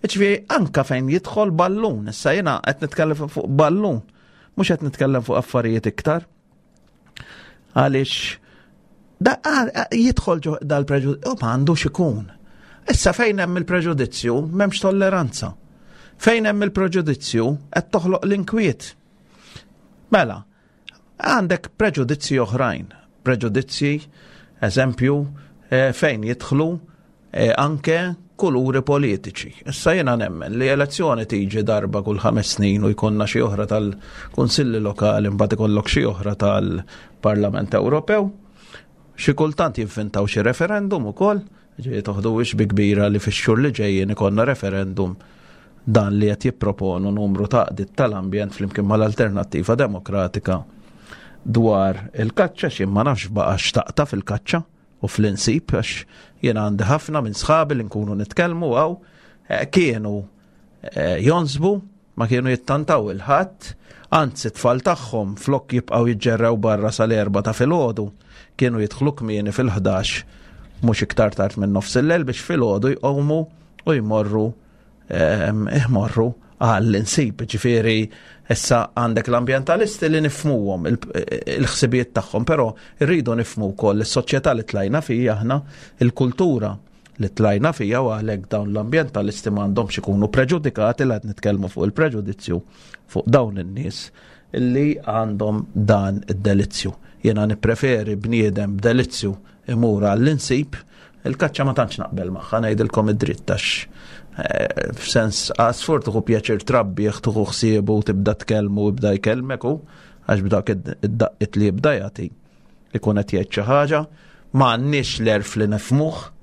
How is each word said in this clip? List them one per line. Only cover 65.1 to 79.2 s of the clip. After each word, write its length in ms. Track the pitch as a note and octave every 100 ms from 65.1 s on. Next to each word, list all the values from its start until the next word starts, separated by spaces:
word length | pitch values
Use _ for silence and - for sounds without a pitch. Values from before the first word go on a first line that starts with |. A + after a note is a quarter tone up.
| A#2 G2+ G#2
flok 380 | - C#3 - B2
jibqgħu 340 | A#2+ A#2+ A#2
jiġġerrew 460 | A2 A#2+ A2+ A#2 A#2
barra 300 | A2 G#2+ G#2+
sal-erba 500 | - A2+ A2 G2+ G2 G2+
ta' 80 | A2
filgħodu, 520 | B2+ F3 B2+ A2 G#2 - - - - -
kienu 240 | B2+ A#2
jidħlu 320 | G#2 - C#3 C#3+
kmieni 340 | A2+ G#2+ G#2
fil-ħdax, 680 | G#2 C3 G2+ G2 F#2+ G2 - - - - - - -
mhux 220 | A#2+ G#2+ G#2+
iktar 300 | - A2 -
tard 220 | G2 -
minn 140 | G2+ G2
nofs 200 | G2 B2+
il-lejl 260 | D3 E3+ C#3
biex 140 | A#2
filgħodu 500 | - E3+ A#2+ G2+ B2 -
jqomu 440 | C3+ C#3 C#3+ D#3 D#3 - - _ -
u 100 | D3+
jmorru, 500 | G#2+ G#2+ G#2 G#2+ G#2+ A#2 _ _ _ _ -
ehm, 580 | E2+ D#2 G#2 F2 G#2+ G#2 C3
jmorru 440 | A#2+ A#2+ A2 - A2+ B2 - -
għall-insib. 840 | A#2 G#2+ A2+ G2+ G#2+ - C3 G2 A2+
Ġifieri, 480 | G#2+ B2 A#2 A2+ G#2+ A2 - - - -
issa 300 | A#2 - A#2+ A2+ -
għandek 340 | A#2+ A2+